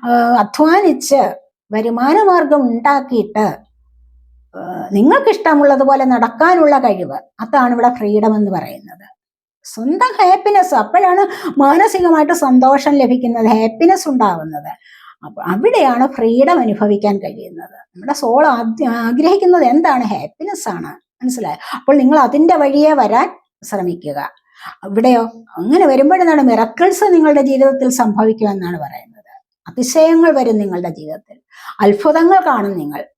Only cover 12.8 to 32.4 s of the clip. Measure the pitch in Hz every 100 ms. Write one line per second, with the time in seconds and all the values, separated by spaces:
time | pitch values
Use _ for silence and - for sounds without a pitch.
12.8 | 285 285 254 254 247 233 220 214 226 226
13.8 | 330 381 330 262 214 170 160 151 151 -
14.8 | _ _ - _ - - - 190 392 480
15.8 | 285 240 269 - 226 233 277 349 233 208
16.8 | 208 202 208 202 165 151 - 165 - -
17.8 | _ 180 214 285 240 240 302 247 220 226
18.8 | 269 233 226 247 320 403 370 359 262 277
19.8 | 330 262 226 190 143 _ 349 226 - 175
20.8 | 165 - _ _ 254 247 185 147 - -
21.8 | - 277 262 302 254 285 330 339 285 285
22.8 | 302 294 214 226 349 - _ _ - 202
23.8 | 180 175 151 143 143 _ _ _ - -
24.8 | 185 202 247 247 226 - - - 190 320
25.8 | 349 262 285 370 349 302 254 226 226 -
26.8 | 359 381 415 349 311 294 277 269 269 269
27.8 | 262 254 226 208 220 220 208 196 180 175
28.8 | 143 - - _ _ - _ _ - -
29.8 | 254 330 320 330 330 277 247 220 202 175
30.8 | 180 160 151 - _ _ _ - - -
31.8 | 202 202 320 311 330 381